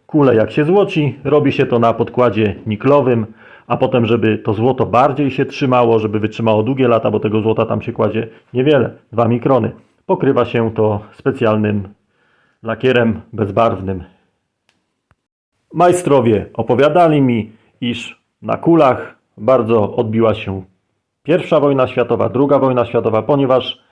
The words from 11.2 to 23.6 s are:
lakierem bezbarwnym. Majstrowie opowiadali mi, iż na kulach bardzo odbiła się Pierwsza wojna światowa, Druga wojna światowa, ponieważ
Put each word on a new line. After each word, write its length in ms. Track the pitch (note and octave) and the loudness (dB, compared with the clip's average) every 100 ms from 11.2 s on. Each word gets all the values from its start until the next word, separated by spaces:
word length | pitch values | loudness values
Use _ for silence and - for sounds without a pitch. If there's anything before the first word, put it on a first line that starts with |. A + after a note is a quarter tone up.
| - G#2+ A2+ G#2+ G#2 G#2 F#2+ - _ _ _ _ _ _ | -6 -2 0 0 0 -2 -6 -14 _ _ _ _ _ _
lakierem 580 | A2+ A2 B2+ B2 A2+ F#2+ - | -10 -4 0 2 0 -2 -8
bezbarwnym. 720 | G#2+ G#2 G2 A2+ G2 F#2 F#2+ F2 _ _ _ _ _ _ _ _ _ _ _ _ _ _ _ _ | -6 -4 0 0 0 -6 -8 -12 _ _ _ _ _ _ _ _ _ _ _ _ _ _ _ _
Majstrowie 720 | D#3+ F3 F3+ F3 C#3 A#2 G#2 F#2 | 0 2 2 2 2 4 0 -2
opowiadali 680 | - - B2 C#3+ F3+ E3+ D3+ | -6 -2 2 2 4 4 4
mi, 320 | C3+ A#2 A2 - _ _ | 2 0 -4 -12 _ _
iż 420 | A#2+ A#2+ - - _ _ | -8 -8 -10 -18 _ _
na 140 | A2 A2+ | -6 -2
kulach 640 | - E3 C#3 A2+ F#2 - _ - | 2 4 4 2 -6 -18 _ -6
bardzo 580 | G#2+ C3 A2+ A#2 G2+ - | 2 2 2 0 0 -2
odbiła 380 | A2 A2 A2+ | -4 0 0
się 280 | G#2 - F#2+ F#2 _ _ _ _ _ | 0 -6 -10 -12 _ _ _ _ _
Pierwsza 380 | - E3 - D#3+ | -2 -2 0 0
wojna 260 | C#3+ C3+ B2 | 2 2 0
światowa, 420 | B2 A#2 A2+ G#2 | -2 -2 0 0
Druga 300 | A#2+ C#3+ C#3 | 0 2 2
wojna 260 | C3+ B2 | 2 0
światowa, 380 | A2+ A#2+ G#2 G#2+ | 0 -2 0 0
ponieważ 580 | A2 D3 C3+ B2+ | 0 0 2 0